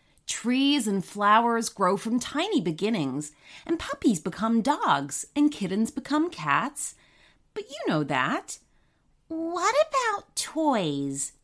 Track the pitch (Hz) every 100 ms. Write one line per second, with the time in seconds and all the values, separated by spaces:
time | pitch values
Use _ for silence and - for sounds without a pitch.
0 | _ _ - - 233 254 277 294 208 196
1 | - 208 202 220 233 226 226 - 185 196
2 | 226 240 - 277 392 339 175 160 202 226
3 | 135 135 147 _ - - - 330 - 554
4 | 311 185 185 175 220 226 214 320 370 139
5 | 143 - - 294 294 - 190 196 226 -
6 | - 302 349 - 156 143 277 - - -
7 | _ _ _ _ _ 427 415 587 403 165
8 | 147 135 139 302 - - _ _ _ _
9 | _ _ - 320 330 349 381 539 622 539
10 | 480 403 - - - 302 311 240 165 143
11 | 139 139 - _